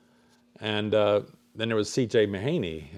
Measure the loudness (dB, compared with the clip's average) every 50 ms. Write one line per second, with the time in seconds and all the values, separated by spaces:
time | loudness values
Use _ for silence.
0 | _ _ _ _ _ _ _ _ _ _ -16 -8 -6 -4 -2 -2 0 2 2 4
1 | 4 4 4 2 0 -4 -10 _ _ _ -8 -6 -4 -2 0 0 -2 0 0 -2
2 | 0 2 2 2 2 2 0 -2 -2 -2 -2 -2 -2 -4 -6 -8 -12 -14 -14